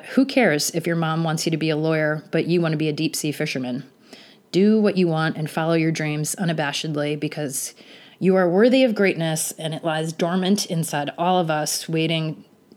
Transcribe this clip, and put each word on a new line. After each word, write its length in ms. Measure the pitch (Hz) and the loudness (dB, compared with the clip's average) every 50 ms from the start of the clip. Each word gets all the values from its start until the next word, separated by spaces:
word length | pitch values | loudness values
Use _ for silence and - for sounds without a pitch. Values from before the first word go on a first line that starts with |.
| - - - | -4 -2 2
who 100 | - 277 | 2 2
cares 460 | 269 - 269 233 185 147 147 - - | 2 4 2 4 4 4 2 0 -2
if 160 | - 165 156 | -4 -2 -2
your 100 | 170 170 | 0 0
mom 260 | 170 165 160 160 160 | 0 0 0 0 0
wants 220 | 165 160 156 160 - | 0 0 -2 -2 -2
you 60 | 170 | -2
to 80 | 160 151 | -2 0
be 100 | 156 156 | 0 0
a 80 | 156 | 0
lawyer, 480 | 151 156 160 160 156 156 151 151 156 - - | 0 0 0 0 2 0 0 -2 -4 -6 -4
but 160 | - 165 - | -2 -2 0
you 160 | 156 170 180 | 2 2 2
want 100 | 170 160 | 2 0
to 60 | 160 151 | 0 -2
be 100 | 156 156 | -2 -2
a 60 | 147 | -2
deep 200 | 151 156 147 - | -2 -4 -4 -4
sea 160 | - - 151 | -4 -4 -4
fisherman? 540 | 139 - 151 147 - 139 127 123 123 131 131 - _ _ _ - - - - - - _ _ - | -4 -4 -4 -4 -4 -4 -4 -4 -6 -8 -8 -12 _ _ _ -20 -20 -20 -20 -20 -20 _ _ -2
Do 280 | - 175 196 214 214 220 | 2 4 4 6 6 4
what 160 | 208 202 190 | 4 2 2
you 100 | 185 185 | 2 2
want 300 | 170 160 156 160 160 - | 2 2 0 0 -2 -2
and 140 | 156 156 151 | -4 -6 -4
follow 240 | - 170 160 160 165 | -4 -2 0 2 2
your 180 | 165 160 160 | 2 2 0
dreams 420 | 160 - 160 151 151 151 151 - - | 0 -2 -2 -4 -2 -4 -4 -4 -4
unabashedly 840 | - 196 165 160 156 151 143 139 - - 156 147 147 147 147 151 147 | -4 -2 -2 -2 -2 -2 -4 -4 -6 -6 -4 -4 -2 -2 -2 -4 -4
because 540 | 160 156 - 156 151 131 - - - - - - - - - - - - - - | -4 -6 -6 -6 -6 -6 -6 -8 -10 -10 -14 -18 -20 -20 -20 -20 -20 -20 -8 -2
you 180 | 170 185 190 | 2 4 4
are 120 | 190 185 170 | 4 4 4
worthy 360 | 170 190 226 254 240 269 262 | 4 6 6 6 6 6 4
of 100 | 247 208 | 4 4
greatness, 580 | - 202 185 - 160 165 160 160 156 - - - - | 2 2 2 2 0 -2 -2 -2 -2 -4 -6 -8 -8
and 160 | 160 160 160 | -8 -8 -6
it 100 | 151 - | -4 -4
lies 300 | 165 156 156 160 165 160 | -2 -2 -2 -2 -4 -4
dormant 500 | - 180 170 180 185 185 180 202 202 - | -4 -2 -2 0 0 2 2 2 2 0
inside 460 | - 175 165 156 - - 147 143 143 - - | -2 -2 -2 -2 -2 -2 -4 -4 -4 -4 -2
all 200 | 170 180 185 185 | 0 2 2 2
of 120 | 175 160 | 2 2
us, 400 | 156 151 151 147 - - - - | 0 -2 -2 -2 -4 -6 -6 -4
waiting 560 | 165 160 160 160 165 160 160 156 151 - - _ _ _ _ _ - | -2 -2 0 0 0 -2 -2 -4 -6 -8 -14 _ _ _ _ _ -20